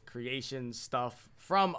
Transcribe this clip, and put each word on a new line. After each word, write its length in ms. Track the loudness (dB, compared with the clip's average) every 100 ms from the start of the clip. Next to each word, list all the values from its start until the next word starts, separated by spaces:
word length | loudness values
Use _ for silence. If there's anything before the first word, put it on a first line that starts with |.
| -12
creation 680 | -8 -4 -4 -4 -6 -6
stuff 560 | -8 -2 0 0 -4 -16 -18
from 400 | 2 6 6